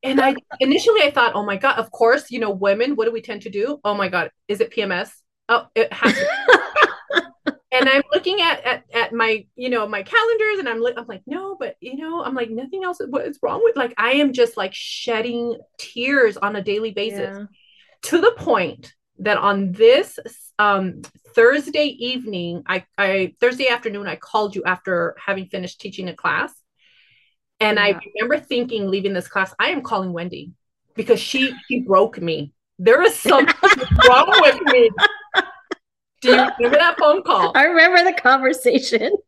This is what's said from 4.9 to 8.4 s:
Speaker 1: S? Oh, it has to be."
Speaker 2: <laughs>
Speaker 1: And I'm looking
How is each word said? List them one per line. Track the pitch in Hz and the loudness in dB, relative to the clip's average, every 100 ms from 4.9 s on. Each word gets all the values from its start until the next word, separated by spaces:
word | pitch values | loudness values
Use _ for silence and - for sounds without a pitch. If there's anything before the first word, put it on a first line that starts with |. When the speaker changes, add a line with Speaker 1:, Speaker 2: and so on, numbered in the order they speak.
Speaker 1:
S? | 180 190 _ _ _ _ | -4 -6 _ _ _ _
Oh, | 233 - | -2 -2
it | - 226 | -2 -2
has | - - | 0 0
to | - | 0
be." | 571 | -2
Speaker 2:
<laughs> | 762 - - - - 605 - - - - _ - - _ | -2 2 2 2 0 0 -2 -4 -4 -4 _ -10 -10 _
Speaker 1:
And | 254 262 | 0 2
I'm | 269 285 | 2 0
looking | 587 359 403 | -2 -2 -2